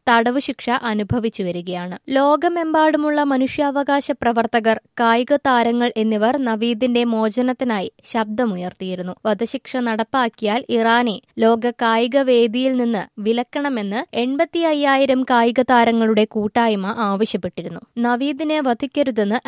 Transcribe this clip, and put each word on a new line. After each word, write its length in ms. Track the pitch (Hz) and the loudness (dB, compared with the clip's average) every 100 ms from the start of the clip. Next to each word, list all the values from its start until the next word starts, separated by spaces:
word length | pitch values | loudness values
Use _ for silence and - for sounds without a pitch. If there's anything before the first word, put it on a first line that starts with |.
തടവ് 360 | - 233 233 269 | 2 2 2 0
ശിക്ഷ 260 | 277 240 - 247 | -4 -6 -4 -2
അനുഭവിച്ചു 600 | 240 214 202 240 220 - | -2 -4 -2 -2 -2 -4
വരികയാണ്. 540 | 180 175 175 180 180 180 - | -6 -6 -8 -8 -8 -10 -2
ലോകമെമ്പാടുമുള്ള 1120 | 269 285 302 349 349 320 311 311 302 302 294 | 2 2 2 2 0 0 2 2 2 0 0
മനുഷ്യാവകാശ 840 | 285 262 262 - 285 277 285 277 - | 0 0 0 0 -2 0 0 0 -2
പ്രവർത്തകർ, 640 | 269 233 233 226 240 226 220 _ - | -2 0 0 0 0 2 0 _ 0
കായിക 360 | 226 233 247 285 | 2 2 2 0
താരങ്ങൾ 500 | 277 247 233 240 240 | 2 2 2 0 0
എന്നിവർ 400 | 220 220 214 220 277 | 0 0 2 0 0
നവീദിന്റെ 600 | 247 214 233 226 254 240 | -2 -2 -2 0 0 2
മോചനത്തിനായി 840 | 240 220 220 240 254 247 254 208 180 _ - | 0 0 0 0 -2 -2 -2 -2 -4 _ -6
ശബ്ദമുയർത്തിയിരുന്നു. 1040 | 226 214 214 240 180 180 - 185 180 180 - | -4 -2 -2 -2 -2 -6 -8 -8 -6 -8 -4
വധശിക്ഷ 500 | 220 202 233 269 - 254 | -2 -2 -4 -6 -6 -4
നടപ്പാക്കിയാൽ 840 | 240 220 226 269 233 - 208 233 - | -2 -2 -2 0 -2 -2 -2 -2 -2
ഇറാനെ 460 | 233 226 233 240 185 _ - | 0 2 2 2 -4 _ 0
ലോക 340 | 226 233 240 - | 2 2 0 -2
കായിക 400 | 233 226 240 277 | 0 2 2 2
വേദിയിൽ 500 | 262 240 233 247 262 | 4 4 4 2 0
നിന്ന് 280 | 254 240 208 - - | 0 0 -2 -6 -6
വിലക്കണമെന്ന് 800 | 208 240 247 294 285 240 202 220 - - | -2 -2 -2 -4 -4 -4 -4 -6 -6 -4
എൺപത്തിയ്യായിരം 1000 | 254 277 339 339 330 294 285 269 277 254 | -2 -2 -2 0 0 0 2 2 2 2
കായിക 360 | 254 240 233 240 | 2 2 2 2
താരങ്ങളുടെ 600 | 247 247 233 226 220 214 214 | 4 4 4 2 2 2 0
കൂട്ടായ്മ 600 | 220 208 233 233 202 190 233 | -2 -2 0 0 0 -2 -4
ആവശ്യപ്പെട്ടിരുന്നു. 800 | 202 196 220 190 180 - 175 165 - 240 | -2 -2 -2 -4 -8 -10 -12 -12 -12 -4
നവീദിനെ 600 | 240 240 285 277 302 302 | -2 0 -2 -4 -2 0
വധിക്കരുതെന്ന് 800 | 262 233 277 285 269 220 202 214 | 0 -2 -2 -2 0 0 0 0